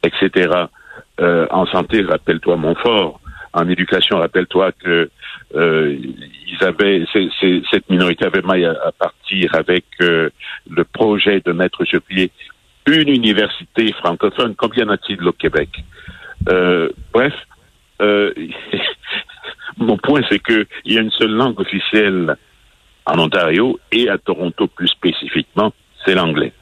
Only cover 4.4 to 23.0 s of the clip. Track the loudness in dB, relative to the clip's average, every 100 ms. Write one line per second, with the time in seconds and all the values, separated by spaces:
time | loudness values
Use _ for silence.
4.4 | 0 0 0 0 0 0 0 _ -18 -18
5.4 | -10 0 2 2 0 -2 -8 -12 -16 -18
6.4 | -14 -2 -2 2 2 2 2 0 -2 0
7.4 | 2 2 0 -2 2 2 2 0 0 0
8.4 | 0 2 2 0 -4 -2 -6 -6 -6 -2
9.4 | 0 0 0 -2 -2 0 2 2 0 _
10.4 | -18 -18 -6 -4 -4 0 2 2 2 2
11.4 | 0 0 -2 -2 -2 -2 -2 -2 -2 _
12.4 | -20 -20 _ _ 0 2 4 4 4 2
13.4 | 0 -2 -6 -2 -2 0 -2 0 -2 0
14.4 | -2 0 -2 0 0 -2 -4 -2 -2 0
15.4 | -2 -2 -4 -8 -16 -18 -20 -20 -20 -6
16.4 | 0 2 2 2 0 -6 -4 0 0 -2
17.4 | -18 _ _ _ _ _ 0 2 0 -4
18.4 | -10 -12 -8 -6 -6 -8 -10 -10 -10 -18
19.4 | -18 -16 -16 -4 0 0 2 0 2 -2
20.4 | 2 0 0 -8 -2 0 0 0 0 2
21.4 | 0 -2 -4 -4 0 2 2 2 -2 -4
22.4 | _ _ _ _ _ _